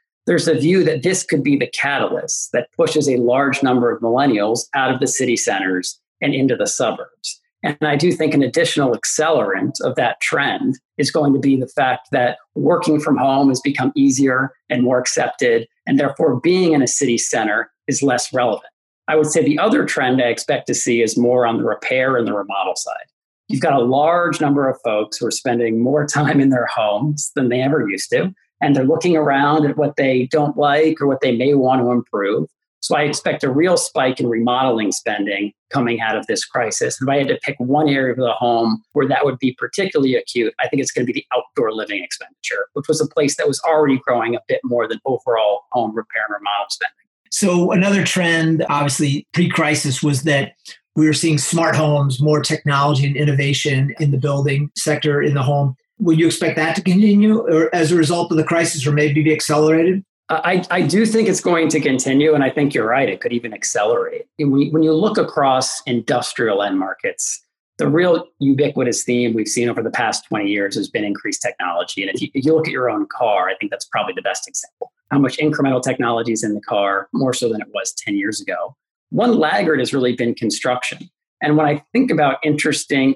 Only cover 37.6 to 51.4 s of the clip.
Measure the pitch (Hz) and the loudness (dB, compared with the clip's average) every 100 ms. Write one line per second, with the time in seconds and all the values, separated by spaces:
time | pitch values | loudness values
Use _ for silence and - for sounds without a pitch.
37.6 | 123 147 151 135 131 123 120 110 123 117 | -2 2 2 2 0 0 -2 0 0 2
38.6 | 113 110 - 147 156 135 143 127 131 - | 2 -2 -2 -2 0 2 0 0 -2 -2
39.6 | 123 - 190 156 135 120 - 123 110 - | -6 -4 -2 0 2 0 -2 -2 -2 -2
40.6 | 131 139 127 - 120 - - 127 - - | -2 -2 -2 -2 -4 -4 -4 -6 -4 -2
41.6 | 110 110 104 101 90 - - _ - - | -2 -2 -6 -8 -8 -12 -14 _ -8 -6
42.6 | - - 147 156 151 - 143 - 151 135 | -6 -8 -4 -2 0 0 -2 0 -2 -2
43.6 | 170 156 147 131 - 120 113 120 - 127 | 0 2 2 2 0 -2 -2 -4 -4 -4
44.6 | 127 120 110 107 139 123 127 113 107 101 | -2 -2 -2 -4 -4 -4 -2 0 2 0
45.6 | - 123 110 110 110 110 107 104 101 101 | -2 -4 -2 -4 -8 -6 -6 -6 -4 -4
46.6 | 101 - - - _ _ _ - 196 175 | -6 -8 -8 -10 _ _ _ -2 0 2
47.6 | 180 202 196 202 160 185 170 165 160 160 | 2 2 2 0 0 0 0 0 2 0
48.6 | - 143 143 139 147 143 - 160 165 - | 0 0 -2 0 -2 -2 -4 0 0 0
49.6 | 151 147 143 127 151 131 151 165 202 - | 0 0 -2 -2 0 0 0 0 -2 -10
50.6 | - - _ 156 156 143 165 151 | -20 -20 _ 0 2 2 0 0